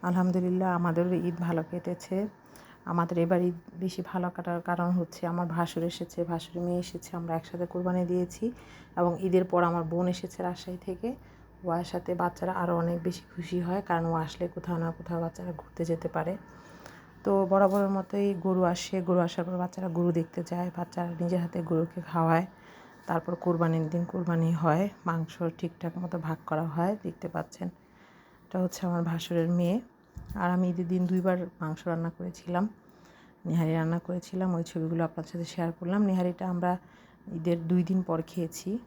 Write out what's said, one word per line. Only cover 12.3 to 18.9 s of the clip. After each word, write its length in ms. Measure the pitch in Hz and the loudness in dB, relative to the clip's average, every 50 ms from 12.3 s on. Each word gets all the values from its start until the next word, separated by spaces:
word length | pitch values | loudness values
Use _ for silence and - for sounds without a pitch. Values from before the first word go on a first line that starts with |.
| 175 - - 180 185 | 0 -2 -4 -2 0
আরও 240 | 190 175 175 175 170 | 0 2 2 2 2
অনেক 260 | 170 170 175 170 165 | 2 2 0 0 -2
বেশি 180 | 180 180 - - - - | -4 -4 -4 -12 -14 -10
খুশি 260 | 175 170 160 175 180 | -10 -8 -2 -2 -2
হয়, 200 | 175 170 180 196 | 0 0 -2 -2
কারণ 240 | 202 - 175 170 165 | 0 0 0 0 2
ও 80 | 165 165 | 2 0
আসলে 340 | 160 160 151 - - 180 175 | 0 0 -2 -4 -4 -6 -4
কোথাও 300 | - 180 170 175 175 165 | -4 -6 -4 -2 -2 -2
না 140 | 165 165 | -2 -2
কোথাও 300 | 165 - 165 - 175 170 | -4 -6 -8 -6 -4 -2
বাচ্চারা 320 | 170 165 170 - 180 180 170 - | -2 -4 -6 -8 -10 -8 -8 -10
ঘুরতে 280 | - - - - 170 | -12 -16 -6 -6 -2
যেতে 220 | 165 165 165 - 165 | -2 -2 -2 -2 -4
পারে। 300 | - 165 160 165 190 220 - - - - - - - - - - - - - - - - - | -4 -2 -2 -2 -4 -6 -10 -18 -20 -20 -20 -20 -20 -20 -20 -20 -20 -20 -20 -20 -20 -6 0
তো 240 | - 196 196 196 180 | 4 4 4 6 6
বরাবরের 400 | 190 196 202 190 190 202 202 196 | 6 8 8 8 6 4 4 4
মতোই 440 | 196 196 190 - - 202 202 202 196 | 2 0 -2 -2 0 0 2 2 0
গরু 300 | 175 170 190 185 185 185 | 0 0 2 4 4 4
আসে, 380 | 175 180 175 - - | 4 4 2 -2 -2